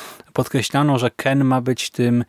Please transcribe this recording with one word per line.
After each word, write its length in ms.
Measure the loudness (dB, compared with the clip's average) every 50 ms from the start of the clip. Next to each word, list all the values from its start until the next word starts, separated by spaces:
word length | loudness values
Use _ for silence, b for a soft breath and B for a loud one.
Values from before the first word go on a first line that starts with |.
| B B B B B B -4
podkreślano, 680 | -4 -4 -2 -2 -4 -2 0 0 2 2 4 2 2
że 120 | 0 -2
Ken 320 | -4 -2 -2 0 2 2 2
ma 180 | 2 2 0
być 280 | 0 -2 -4 -4 -4 -8
tym 360 | -2 0 0 2 2 0 -2